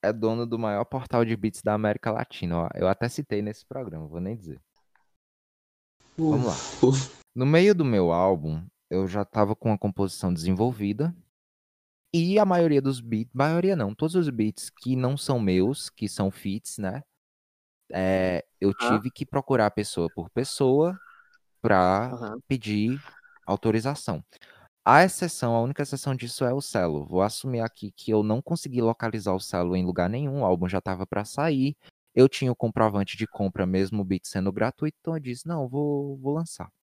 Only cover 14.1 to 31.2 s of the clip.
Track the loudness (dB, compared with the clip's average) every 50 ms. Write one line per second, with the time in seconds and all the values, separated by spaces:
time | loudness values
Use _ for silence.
14.1 | 0 0 0 0 0 0 -2 -2 -2 -6 -14 -16 _ _ -4 -2 0 0 0 0
15.1 | -2 -2 -2 0 0 2 2 4 4 4 4 2 0 -4 -8 -14 _ -8 -8 -8
16.1 | -2 -2 -2 -2 -2 -4 -6 -6 -6 -6 _ -12 -10 -8 -6 -6 -6 -8 -12 _
17.1 | _ _ _ _ _ _ _ _ _ _ _ _ _ _ _ _ -4 -2 0 2
18.1 | 2 2 2 0 0 -2 -6 _ _ _ 0 0 0 2 0 0 0 0 0 -4
19.1 | -8 -8 -12 -4 -4 -4 0 2 2 4 4 2 2 -2 -6 -4 -2 -2 -2 -2
20.1 | _ -6 -10 -6 _ -4 -4 -4 -2 0 2 4 4 4 2 2 0 -6 -14 -20
21.1 | -20 _ -20 _ _ _ _ _ _ _ 0 2 4 4 6 4 4 2 0 -2
22.1 | -6 -8 -10 -10 -10 -12 -4 _ -4 -4 -2 -2 0 0 0 0 -2 -4 -8 -18
23.1 | -20 -20 _ _ _ -18 _ -4 -4 0 0 0 0 2 0 -2 -6 -6 -6 -6
24.1 | -6 -6 -8 _ _ -20 -20 _ -20 -20 -20 _ _ _ _ 8 8 8 8 8
25.1 | 4 -2 -6 -6 -4 -4 -2 0 0 0 0 0 -2 -6 -6 -6 -6 -6 -4 -4
26.1 | -4 -4 -6 -10 -6 -2 -2 0 0 -2 -4 -2 -2 0 0 0 0 -4 -6 -2
27.1 | 0 2 2 2 0 -4 -6 -4 -4 -4 -4 -6 _ -10 -14 -14 -14 -12 -4 0
28.1 | 2 2 2 2 0 -2 -2 -4 -6 -6 -6 -4 -2 2 2 2 0 _ -2 -4
29.1 | -4 -2 -2 -2 -2 -2 -4 -4 -2 -2 0 0 0 0 0 -2 0 0 0 0
30.1 | 0 -4 -4 -4 -4 0 2 2 2 2 0 -2 -2 -4 -2 -4 -4 -4 -4 -4
31.1 | -4 -6